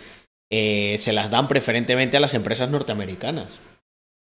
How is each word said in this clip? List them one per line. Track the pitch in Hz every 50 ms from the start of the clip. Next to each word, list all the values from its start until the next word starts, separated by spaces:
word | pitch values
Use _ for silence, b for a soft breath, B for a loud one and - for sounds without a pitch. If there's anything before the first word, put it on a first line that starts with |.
| B B B B B B _ _ _ -
eh, | 107 110 107 107 104 104 104 101 104 104
se | - 120
las | 107 107 101 104
dan | 107 120 139 139
preferentemente | - - - - 113 120 117 - 123 127 131 123 139
a | 143
las | 147 139 139
empresas | 117 98 104 113 110 127 131
norteamericanas. | 147 143 135 - 110 104 98 92 92 - - 127 160 147 95 101 - - - - - _ _ _ _ _ _ _ _ _